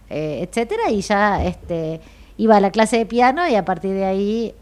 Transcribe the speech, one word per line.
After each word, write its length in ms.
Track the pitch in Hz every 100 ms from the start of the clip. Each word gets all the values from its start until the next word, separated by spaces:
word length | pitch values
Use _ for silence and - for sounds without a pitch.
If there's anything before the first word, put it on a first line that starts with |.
| -
eh, 300 | 139 156 139 175
etcétera, 440 | - 240 427 427
y 100 | 214
ya, 420 | - 208 208 185
este, 560 | 180 175 - 170 160 160 - - - -
iba 180 | 220 208
a 40 |
la 100 | 196
clase 280 | 208 220 226
de 80 | 226
piano 420 | 233 247 285 349
y 60 |
a 100 | 220
partir 280 | 185 185 196
de 100 | 190
ahí, 500 | 190 196 202 226 226 -